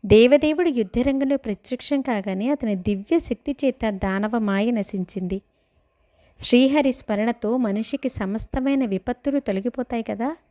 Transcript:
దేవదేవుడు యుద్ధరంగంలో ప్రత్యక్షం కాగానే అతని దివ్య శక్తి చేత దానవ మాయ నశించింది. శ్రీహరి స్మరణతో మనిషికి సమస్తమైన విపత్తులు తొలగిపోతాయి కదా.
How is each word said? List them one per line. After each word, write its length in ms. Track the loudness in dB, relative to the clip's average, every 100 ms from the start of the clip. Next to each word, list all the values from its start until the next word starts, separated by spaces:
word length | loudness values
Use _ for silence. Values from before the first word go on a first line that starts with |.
దేవదేవుడు 640 | 6 6 8 6 4 2 0
యుద్ధరంగంలో 680 | 0 -2 -2 0 0 0 -2
ప్రత్యక్షం 640 | -4 -8 -8 -8 -2 -2
కాగానే 480 | -2 -4 -2 -4 -2
అతని 260 | -2 -2
దివ్య 440 | -2 -2 -4 0 0
శక్తి 360 | 0 -6 -6 -2
చేత 240 | -2 0 -4
దానవ 480 | -2 -2 -2 -2 0
మాయ 340 | 0 0 0
నశించింది. 720 | -2 -2 -4 -6 -6 -6 -6 _ _ _ _ _ _ _ _ _ _
శ్రీహరి 520 | 2 6 6 4 2
స్మరణతో 680 | 0 -4 -2 0 -2 -2 0
మనిషికి 520 | 0 -2 -4 -4 -4
సమస్తమైన 760 | -4 -4 -4 -4 -2 0 0
విపత్తులు 540 | 0 -2 -4 -4 -2 -2
తొలగిపోతాయి 640 | -2 -2 -2 -6 -6 -6
కదా. 340 | -4 -4 -4 -6 _